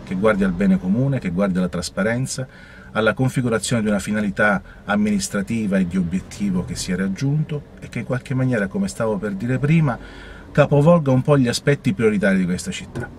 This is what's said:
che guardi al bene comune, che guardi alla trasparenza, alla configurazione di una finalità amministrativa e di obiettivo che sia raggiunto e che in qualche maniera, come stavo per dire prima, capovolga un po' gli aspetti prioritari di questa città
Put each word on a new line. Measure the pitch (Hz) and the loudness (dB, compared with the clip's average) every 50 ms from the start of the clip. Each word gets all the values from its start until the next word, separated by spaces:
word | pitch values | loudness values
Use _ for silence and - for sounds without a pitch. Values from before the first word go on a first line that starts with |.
| - | -8
che | - 95 | -6 -4
guardi | 92 101 110 104 98 101 | 2 2 2 4 4 2
al | 95 | 0
bene | 87 87 101 95 95 92 | 2 2 4 4 4 2
comune, | - 92 98 120 135 139 135 123 | 2 0 2 2 2 0 0 -2
che | - 95 | -4 -4
guardi | 85 90 101 98 90 92 | -2 0 0 0 0 0
alla | 90 87 | -2 -2
trasparenza, | - 87 82 - - 95 95 110 117 123 131 - - - 131 - - - - - - - - - | -2 -6 -8 -6 -4 -2 -2 0 0 -2 -2 -4 -6 -8 -8 -10 -12 -20 -20 -20 -20 -20 -20 -8
alla | - - 113 110 101 | -4 0 0 0 2
configurazione | - 131 131 - 143 120 123 113 107 - - 127 117 107 | 2 0 0 0 0 0 0 0 0 0 0 0 0 2
di | 107 | 0
una | 104 98 | 0 0
finalità | 92 98 104 107 107 101 95 - 104 107 101 92 - - - - - | -2 -2 -2 -2 -2 -2 0 0 2 2 2 0 -2 -8 -20 -18 -6
amministrativa | - 101 104 104 107 104 98 92 - - 101 95 101 117 113 110 98 98 | -2 0 0 2 2 0 0 -2 -2 -4 -6 -4 -2 -4 -4 -2 0 0
e | 95 92 | 0 0
di | 87 87 | 0 0
obiettivo | 95 90 82 87 95 87 - - - 104 101 90 90 85 | -2 -2 0 -2 -4 -6 -8 -8 -6 -4 -2 -2 -2 -4
che | 82 85 | -4 -8
sia | - - - 92 | -8 -6 -6 -4
raggiunto | 90 95 98 95 - 135 135 143 156 151 - 151 143 - - - - | -4 -2 -4 -4 -2 -2 0 0 0 -2 -2 -4 -8 -8 -12 -18 -18
e | - - | -18 -10
che | - 120 | -10 -10
in | 107 | -6
qualche | - 131 127 - - 127 | -4 -6 -6 -4 -4 -2
maniera, | 131 131 131 123 113 98 | 0 0 0 0 0 0
come | 95 - 101 98 | -2 -2 -2 -2
stavo | 95 - - 117 110 107 | -2 -2 -2 -2 -2 -2
per | 95 95 104 98 | -2 -4 -6 -6
dire | 95 110 120 131 127 | -4 -4 -2 -2 0
prima, | 131 147 160 165 156 139 - - - - - - - - - - - - | 2 4 4 4 4 2 -2 -4 -10 -16 -18 -18 -18 -18 -18 -18 -20 -2
capovolga | - - 143 - 151 143 143 165 175 170 147 135 | 2 2 4 6 4 4 6 6 6 6 6 4
un | 131 127 | 2 2
po' | 131 - 147 | 4 4 4
gli | 139 131 | 4 4
aspetti | 120 117 - - - 143 - - 127 101 | 2 0 0 2 0 0 2 2 -2 0
prioritari | - 117 107 107 98 95 101 95 95 | 4 2 2 2 4 2 2 2 2
di | 92 | 2
questa | 87 90 87 - 92 | 0 -2 -4 -6 -8
città | 90 - - - - - - - - | -10 -10 -12 -10 -10 -10 -10 -10 -12